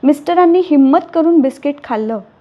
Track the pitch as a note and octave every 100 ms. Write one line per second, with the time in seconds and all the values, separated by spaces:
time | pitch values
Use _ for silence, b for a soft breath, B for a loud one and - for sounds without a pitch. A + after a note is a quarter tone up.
0 | C4 C#4+ - F4 F4+ F4 F4+ D4 C4+ D4+
1 | - E4 D#4+ E4+ C4+ C4 D4 C#4+ - A3+
2 | A3 A3+ F#3+ _